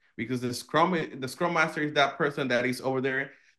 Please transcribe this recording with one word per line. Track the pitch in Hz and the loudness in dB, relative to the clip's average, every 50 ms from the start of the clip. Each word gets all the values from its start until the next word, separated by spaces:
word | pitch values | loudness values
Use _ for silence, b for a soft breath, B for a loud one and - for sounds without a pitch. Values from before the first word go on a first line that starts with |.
| _ _ _ | _ _ _
because | - 117 113 127 123 123 | -8 -6 -4 -4 -2 -2
the | 120 117 | -4 -4
Scrum, | - - - - 156 170 180 185 165 151 - - 123 | -6 -6 -2 2 4 4 4 4 0 -2 -4 -6 -8
the | 127 127 | -8 -8
Scrum | - - - - 175 | -4 -2 -2 0 2
Master | 165 160 160 160 160 151 | 2 2 2 0 -2 -4
is | 147 143 | 0 4
that | 147 139 139 - - | 4 4 4 2 0
person | 165 143 147 156 139 127 | 0 0 0 -2 -2 0
that | 123 120 123 | 2 2 2
is | 127 123 - - | 0 -2 -2 -2
over | 135 131 131 | -2 0 0
there | 131 135 131 135 139 139 b b b b b | 0 0 -2 -2 -4 -6 b b b b b